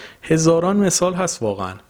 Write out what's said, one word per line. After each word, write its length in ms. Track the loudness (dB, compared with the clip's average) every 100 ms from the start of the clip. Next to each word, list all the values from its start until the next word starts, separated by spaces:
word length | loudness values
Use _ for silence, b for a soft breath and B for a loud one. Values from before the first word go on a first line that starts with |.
| B B
هزاران 540 | -2 2 4 2 2 2
مثال 360 | 2 2 0
هست 300 | 0 -4 -4
واقعاً. 300 | -4 -4 -6 -10